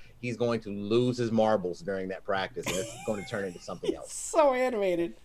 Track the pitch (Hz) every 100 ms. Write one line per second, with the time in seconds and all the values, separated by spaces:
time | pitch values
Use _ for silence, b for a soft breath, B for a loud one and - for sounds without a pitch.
0 | b - 123 110 120 117 110 101 101 117
1 | 123 123 117 113 110 107 90 82 87 95
2 | 92 92 - 95 92 - - 92 95 -
3 | - 107 87 110 98 85 - - - -
4 | - - - - 294 254 254 226 196 175
5 | 170 -